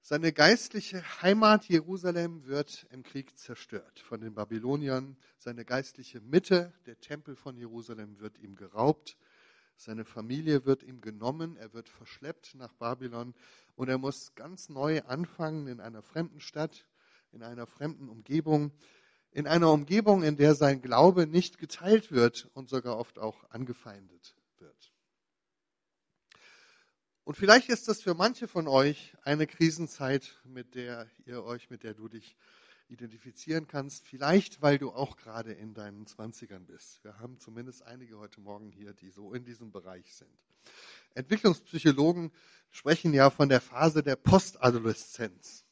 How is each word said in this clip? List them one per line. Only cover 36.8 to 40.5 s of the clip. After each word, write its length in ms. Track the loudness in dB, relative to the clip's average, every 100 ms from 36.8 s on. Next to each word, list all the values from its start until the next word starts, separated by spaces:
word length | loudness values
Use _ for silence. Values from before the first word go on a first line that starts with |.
| -20 _
Wir 160 | -20 -20
haben 180 | -20 -20
zumindest 460 | -20 -18 -18 -20
einige 340 | -20 -20 -20 -20
heute 220 | -20 -20
Morgen 320 | -18 -18 -18
hier, 200 | -20 -20
die 160 | -20 -20
so 220 | -20 -16
in 120 | -16
diesem 260 | -16 -20 -20
Bereich 420 | -20 -18 -20 _
sind. 160 | -20 _ _ _